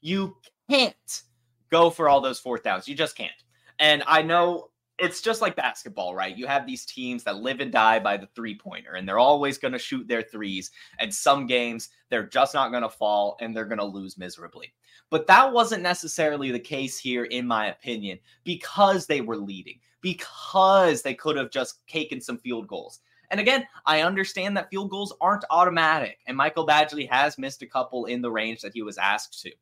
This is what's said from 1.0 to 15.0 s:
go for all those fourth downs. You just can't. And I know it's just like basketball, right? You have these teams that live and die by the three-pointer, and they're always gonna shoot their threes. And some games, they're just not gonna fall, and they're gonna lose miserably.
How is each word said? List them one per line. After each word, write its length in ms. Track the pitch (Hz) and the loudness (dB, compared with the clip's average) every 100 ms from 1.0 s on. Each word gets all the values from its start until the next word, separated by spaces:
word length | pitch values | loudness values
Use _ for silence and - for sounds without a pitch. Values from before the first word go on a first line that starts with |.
| - - _ _ _ _ _ | -14 -14 _ _ _ _ _
go 180 | 165 170 | 6 6
for 180 | 165 156 | 6 4
all 140 | 139 | 6
those 180 | 131 123 | 4 -4
fourth 220 | 127 117 | -6 -4
downs. 260 | 110 95 117 | -2 -2 -4
You 60 | |
just 240 | 143 156 - | -4 -4 -4
can't. 140 | 101 - _ _ _ _ | -12 -12 _ _ _ _
And 240 | 151 147 139 | 4 4 6
I 160 | 156 | 4
know 480 | 156 170 175 175 - _ _ - | 6 4 4 0 -8 _ _ -4
it's 220 | 180 - | -4 -2
just 200 | 226 226 | -2 0
like 140 | 220 - | -2 0
basketball, 580 | 127 - - 101 92 | -4 -4 -12 -6 -6
right? 240 | 92 95 95 | -4 -6 -6
You 80 | 127 | -2
have 220 | 139 127 | -2 -2
these 180 | 127 - | -12 -12
teams 380 | - 127 123 | -10 -8 -6
that 140 | - 101 | -6 -6
live 240 | 120 127 | -6 -6
and 100 | 139 | -2
die 260 | 117 110 113 | 4 4 4
by 200 | 101 101 | 2 -4
the 100 | 98 - | -6 -12
three-pointer, 580 | 113 104 - 92 - | -12 -12 -14 -14 -12
and 140 | 92 95 | -10 -2
they're 100 | 101 | 4
always 400 | 131 147 139 135 | 6 6 2 -2
gonna 220 | 135 127 | -6 -6
shoot 280 | - 135 110 | -8 -8 -4
their 140 | 117 | -4
threes. 480 | 110 110 104 95 92 - - - | -4 -8 -8 -8 -10 -18 -20 -8
And 120 | 113 | -6
some 360 | 98 151 143 127 | 0 2 2 2
games, 420 | 123 120 113 - _ _ | -2 -2 -6 -14 _ _
they're 180 | 120 104 | -4 -2
just 260 | 131 135 | 2 2
not 180 | 147 131 | 2 -2
gonna 180 | 123 113 | -2 -4
fall, 480 | - 107 104 101 - | -2 0 2 0 -4
and 140 | 113 113 | -8 -8
they're 100 | 107 | -6
gonna 180 | 107 | -6
lose 320 | 104 98 95 92 | -6 -8 -14 -12
miserably. 560 | 90 - 85 - - _ _ _ | -14 -14 -18 -18 -20 _ _ _